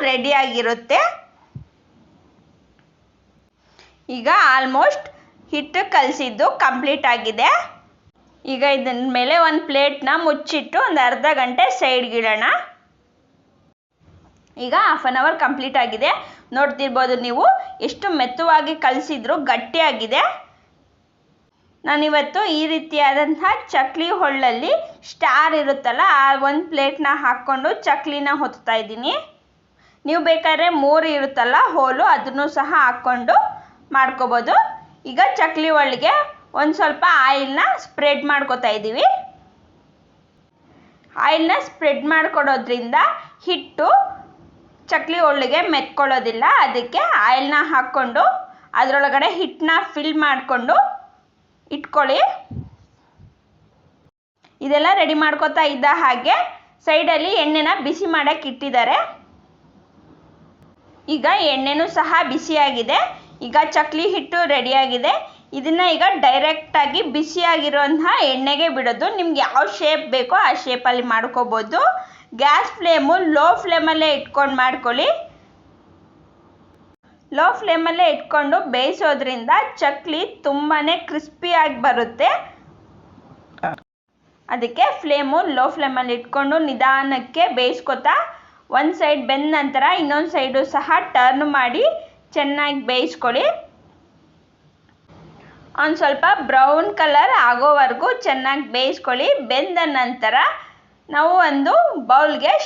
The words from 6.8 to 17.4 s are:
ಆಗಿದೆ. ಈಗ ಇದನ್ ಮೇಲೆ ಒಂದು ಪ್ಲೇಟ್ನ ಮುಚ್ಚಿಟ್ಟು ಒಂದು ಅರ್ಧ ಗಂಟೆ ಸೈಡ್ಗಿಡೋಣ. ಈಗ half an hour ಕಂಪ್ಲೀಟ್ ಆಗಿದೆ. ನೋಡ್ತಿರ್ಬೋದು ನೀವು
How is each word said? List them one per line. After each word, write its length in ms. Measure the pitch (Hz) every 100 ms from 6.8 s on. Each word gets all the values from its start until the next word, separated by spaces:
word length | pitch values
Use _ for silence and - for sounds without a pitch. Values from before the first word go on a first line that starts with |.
| 277 277 269
ಆಗಿದೆ. 340 | 240 214 214 285 659 679 - _ _ _ _ _ _ 254
ಈಗ 100 | 262 277 277
ಇದನ್ 260 | 254 240 262 247
ಮೇಲೆ 180 | 247 339 320
ಒಂದು 140 | 311 302
ಪ್ಲೇಟ್ನ 460 | 277 285 277 262 320
ಮುಚ್ಚಿಟ್ಟು 560 | 330 285 - 311 233 339
ಒಂದು 160 | 480 311 247
ಅರ್ಧ 180 | 254 285 294
ಗಂಟೆ 240 | 247 247 381 -
ಸೈಡ್ಗಿಡೋಣ. 640 | 277 254 247 226 220 214 247 698 - - _ _ _ _ _ _ _ _ _ _ _ _ _ - _ _ _ - 392
ಈಗ 80 | 349 415
half 180 | 311 262
an 80 | 254
hour 120 | 294 320
ಕಂಪ್ಲೀಟ್ 340 | 269 285 262 262
ಆಗಿದೆ. 280 | 240 214 285 427 - - _ 247
ನೋಡ್ತಿರ್ಬೋದು 580 | 277 277 277 247 254 247 240
ನೀವು 180 | 247